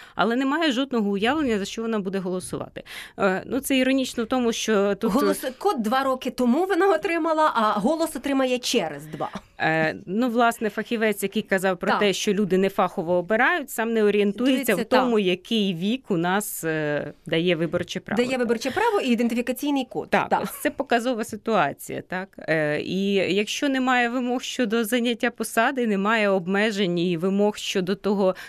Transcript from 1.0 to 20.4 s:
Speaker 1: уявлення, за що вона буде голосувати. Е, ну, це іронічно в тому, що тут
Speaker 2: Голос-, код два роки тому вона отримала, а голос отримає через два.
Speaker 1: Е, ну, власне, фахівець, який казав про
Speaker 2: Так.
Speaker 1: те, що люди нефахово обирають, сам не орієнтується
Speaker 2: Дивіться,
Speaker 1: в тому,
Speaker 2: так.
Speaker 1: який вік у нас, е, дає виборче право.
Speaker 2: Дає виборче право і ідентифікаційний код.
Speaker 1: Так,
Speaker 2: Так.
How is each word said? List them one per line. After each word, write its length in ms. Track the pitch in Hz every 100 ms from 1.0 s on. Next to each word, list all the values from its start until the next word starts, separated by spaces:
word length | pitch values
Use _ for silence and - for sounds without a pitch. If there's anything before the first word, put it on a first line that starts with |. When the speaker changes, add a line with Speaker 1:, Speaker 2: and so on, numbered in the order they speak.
| 202
Speaker 1:
уявлення, 480 | 202 220 302 277 214
за 60 |
що 180 | 196 -
вона 160 | 226 220
буде 200 | 190 190
голосувати. 640 | 180 180 - 143 - - - - - -
Е, 240 | 196 185 -
ну, 140 | 262
це 180 | 269 269
іронічно 460 | 254 269 254 -
в 20 | 220
тому, 260 | 262 233
що 420 | 220 - 214 202
тут 180 | 202 226
Speaker 2:
Голос-, 400 | 208 208 - 523 240
код 240 | 381 320
два 200 | 214 262
роки 260 | 269 262 262
тому 360 | - 247 262 370
вона 280 | 370 392
отримала, 580 | 320 370 339 320 311 311
а 180 | 233 214
голос 440 | 208 208 320 330 277
отримає 420 | 277 277 262 247
через 480 | 247 247 160 143 156
два. 240 | 156 151 - - -
Speaker 1:
Е, 380 | 156 160 156 92 -
ну, 220 | 202 254
власне, 420 | 226 233 233 214
фахівець, 520 | 208 214 233 220 202
який 200 | 196 214
казав 360 | - 190 190 180
про 120 | 190
Speaker 2:
Так. 100 | 202
Speaker 1:
те, 120 | 208
що 200 | 185 -
люди 260 | 196 202 185
нефахово 560 | 190 - 185 - 165
обирають, 560 | 180 175 220 269 349 -
сам 220 | - 226
не 120 | 226
орієнтується 720 | 208 208 202 202 247 262 240
Speaker 2:
Дивіться, 220 | 196 226 247
Speaker 1:
в 40 |
тому, 160 | 254 220
Speaker 2:
так. 100 | 185
Speaker 1:
який 480 | 180 - 226 196
вік 360 | 170 190 254 -
у 60 | 180
нас, 480 | 175 196 208 -
е, 480 | 165 156 151 147 - - -
дає 300 | 165 180 165
виборче 440 | 170 175 175 180
право. 220 | - 202
Speaker 2:
Дає 160 | 247 262
виборче 320 | 240 226 269
право 300 | 254 466 403
і 80 | 269
ідентифікаційний 760 | 226 240 240 247 254 285 277
код. 260 | 254 156 -
Speaker 1:
Так, 180 | 196 -
Speaker 2:
Так. 140 | 196